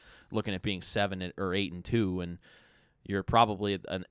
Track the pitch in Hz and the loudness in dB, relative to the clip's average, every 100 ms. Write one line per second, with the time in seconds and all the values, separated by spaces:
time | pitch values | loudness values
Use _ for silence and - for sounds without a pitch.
0 | - - - 110 107 92 107 92 - 107 | -20 -20 -6 -4 -2 -2 -2 -4 -2 0
1 | 101 95 90 - 95 95 101 87 - 117 | 0 -2 -6 -4 -2 0 -2 -4 -2 0
2 | 98 90 87 85 - - - _ _ _ | 2 0 -4 -8 -14 -20 -20 _ _ _
3 | - 98 - 113 113 98 101 95 - 92 | -4 -2 2 6 6 4 0 0 -2 -6
4 | 92 | -2